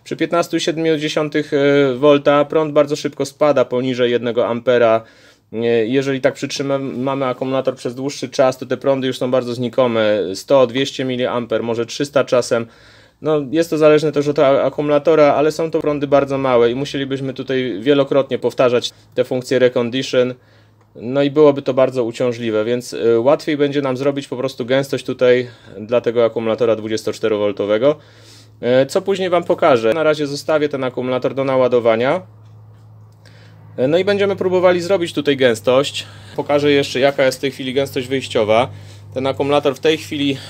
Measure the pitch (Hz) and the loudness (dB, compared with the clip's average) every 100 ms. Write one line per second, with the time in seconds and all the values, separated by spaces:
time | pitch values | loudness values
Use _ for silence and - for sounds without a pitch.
0 | - 147 160 170 170 165 175 160 160 156 | -14 -6 -2 -2 -2 -2 -2 -2 0 0
1 | 151 160 151 151 147 147 143 143 139 123 | -2 -4 -2 -4 -2 0 2 4 2 2
2 | 147 143 143 143 143 160 156 147 143 147 | 4 4 4 2 2 0 0 2 0 -2
3 | 147 - 135 - 151 131 123 123 131 123 | -6 -6 -8 0 2 2 0 -2 -2 0
4 | 123 120 120 117 104 117 123 120 117 113 | 0 0 0 -2 -2 -2 0 4 4 2
5 | 110 _ - _ _ 110 117 117 113 135 | 0 _ -20 _ _ -4 0 0 0 0
6 | 135 131 135 - 139 - 139 139 135 113 | -2 0 -2 -2 -6 -6 -4 -4 -4 -6
7 | 135 135 131 123 131 131 131 120 135 123 | -4 -2 -4 -4 -4 -2 -2 -4 -8 -8
8 | 135 139 127 - 131 131 123 127 135 135 | -10 -8 -6 0 0 0 -6 -4 -2 -2
9 | 131 123 127 127 120 120 123 117 123 113 | -2 -4 -2 -2 -2 -4 -4 0 0 2
10 | 107 104 87 95 - 139 123 123 135 - | 0 0 -2 -6 2 4 4 0 -4 -4
11 | 131 123 123 120 113 110 117 117 117 - | -6 -4 -4 -4 -4 -4 -2 -4 -6 -6
12 | 143 139 127 127 - 117 117 - - - | -2 -2 2 0 2 -2 -2 -12 -20 -20
13 | _ _ 147 156 135 156 165 156 151 151 | _ _ -2 -2 0 -2 0 2 4 4
14 | 151 143 143 143 139 135 127 - 147 147 | 2 0 0 2 4 4 0 -2 0 2
15 | 156 156 147 123 156 151 165 160 147 147 | 4 4 4 4 0 -2 -4 -2 -2 -4
16 | 139 139 135 135 135 123 117 123 143 143 | 2 2 2 -2 2 4 4 2 -4 -6
17 | 135 131 135 127 131 131 127 95 120 143 | -6 -6 -6 -8 -4 -4 -4 -2 2 2
18 | 131 139 131 117 120 - 127 120 - - | 2 0 0 -2 -2 0 2 2 -2 -10
19 | _ - 123 131 120 127 123 123 120 131 | _ -4 -2 -4 -2 2 2 2 -2 -4
20 | 131 131 123 123 _ _ _ _ _ - | -2 0 0 -4 _ _ _ _ _ -14
21 | 107 139 143 139 151 135 - 131 131 127 | -6 -2 0 4 4 4 0 0 0 0
22 | 117 117 127 117 117 107 110 123 120 - | -4 -2 -4 -2 -2 -2 0 -4 -6 -2
23 | 113 117 123 156 - 147 143 139 135 127 | 2 2 4 2 0 -2 -2 -2 -4 -2
24 | 143 139 131 123 127 - 120 135 139 131 | -2 -4 -6 -6 -6 -6 -2 -2 0 -4
25 | - 127 123 123 120 113 - 101 107 120 | -6 0 4 4 0 -12 -20 -16 -4 -2
26 | 117 117 113 117 113 107 117 110 107 107 | 0 2 0 0 -2 0 0 0 -2 -6
27 | - 104 110 104 104 98 101 110 135 151 | -6 -4 -2 0 -2 -2 -2 2 2 0
28 | - - - - - - 117 127 139 196 | -6 -20 -20 -20 -20 -8 0 2 2 0
29 | 190 202 190 175 175 - 170 123 110 160 | -2 -2 0 0 0 2 4 4 2 2
30 | 156 151 147 143 - 156 147 139 127 120 | 0 0 -4 -6 -2 0 0 -2 -6 -4
31 | 127 127 127 127 135 131 127 120 113 113 | -4 -2 -2 -2 0 2 4 4 4 2
32 | 127 180 - - - - - - - - | 2 -2 -4 -20 -20 -20 -20 -20 -20 -20
33 | - - - - - - - - 131 170 | -20 -20 -20 -20 -20 -20 -16 -4 0 2
34 | 190 202 202 185 185 185 180 180 170 196 | 2 0 0 -2 -2 2 2 2 0 -2
35 | 170 - 147 131 127 107 104 127 143 - | -2 -2 -2 2 2 2 2 2 0 -6
36 | - - - - 143 143 147 143 139 131 | -12 -18 -12 -8 -2 0 2 2 0 0
37 | 139 139 131 131 139 135 131 127 139 139 | 0 2 0 0 -6 -6 -6 -4 -4 -6
38 | 123 135 - 127 104 110 131 - - - | -6 -6 -4 -2 2 2 0 -4 -20 -20
39 | - 131 135 131 139 147 143 127 156 156 | -12 -6 -4 -2 0 0 0 0 0 -2
40 | - 151 143 131 - | -4 -4 -4 -4 -8